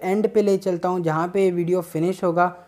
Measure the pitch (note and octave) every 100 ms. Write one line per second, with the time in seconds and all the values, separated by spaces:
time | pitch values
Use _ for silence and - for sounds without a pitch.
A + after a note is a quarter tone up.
0 | F#3+ G3+ G#3 G#3+ G3+ F#3+ F#3+ F3 F3+ F3+
1 | E3 D#3 F3 G3 F#3+ F3 E3+ F3+ E3+ D#3
2 | F3 F#3 F3+ E3+ F3 F3+